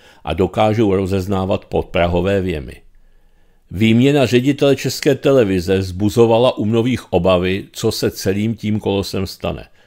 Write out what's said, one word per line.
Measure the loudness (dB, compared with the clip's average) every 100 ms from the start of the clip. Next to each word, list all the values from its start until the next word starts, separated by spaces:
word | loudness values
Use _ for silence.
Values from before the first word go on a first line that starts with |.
| -20 _
a | -6
dokážou | -2 -2 0 0 2 2 0
rozeznávat | 0 -2 -2 -2 -2 -4 -4
podprahové | -4 -2 0 0 0 0 0
věmy. | -2 -6 -10 -16 -20 -20 _ _ _ _ _ _ -10
Výměna | 0 4 4 4 2 2
ředitele | 2 2 2 2 0
České | -2 -2 0 0
televize | 2 2 2 0 0 -2
vzbuzovala | -2 -2 0 4 4 4 2 0
u | 0
mnohých | 0 0 -2 -2
obavy, | 0 2 2 0 -4 -8
co | -4 -4
se | -2 -4
celým | -4 -4 -2 -2 -4
tím | -4 -4
kolosem | -2 -2 -4 -6 -8
stane. | -8 -8 -8 -14 _